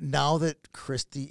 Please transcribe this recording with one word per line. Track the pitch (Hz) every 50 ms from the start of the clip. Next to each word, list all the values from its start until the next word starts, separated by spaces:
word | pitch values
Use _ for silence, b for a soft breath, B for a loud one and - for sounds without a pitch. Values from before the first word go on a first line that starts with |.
now | 165 139 135 143 139 147 160 160
that | 160 165 - - - -
Christy | - - - - 135 120 - - - 143 135 143